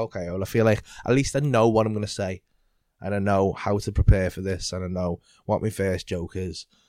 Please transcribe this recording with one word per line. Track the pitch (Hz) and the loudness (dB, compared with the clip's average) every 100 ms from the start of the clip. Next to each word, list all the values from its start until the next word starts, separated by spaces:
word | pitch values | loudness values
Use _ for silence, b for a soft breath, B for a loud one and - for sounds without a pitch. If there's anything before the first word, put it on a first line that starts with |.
"Okay, | 113 98 87 | -4 -6 -6
well, | 95 | -4
I | 95 | -2
feel | 113 | 2
like | 110 104 B B - | 4 2 B B 0
at | |
least | 131 131 | 2 2
I | 139 | 0
know | 147 120 117 | 0 4 4
what | 110 110 | 4 2
I'm | |
gonna | 107 104 | -2 -4
say, | - 95 92 _ _ _ _ _ _ | -6 -6 -8 _ _ _ _ _ _
and | 98 | -4
I | 101 | -2
know | 101 98 98 | 2 4 2
how | 87 101 104 | 0 -2 -2
to | 107 | -2
prepare | 101 98 101 92 | 4 6 6 2
for | - | -4
this, | 95 90 - | -6 -6 -6
and | 92 | -8
I | 92 | -6
know | 90 90 - _ _ - | -4 -4 -4 _ _ -4
what | 104 | -2
my | 110 | -2
first | - 98 90 - | -2 -2 -2 -4
joke | 87 85 92 | -8 -6 -8
is," | 92 78 - _ | -8 -10 -16 _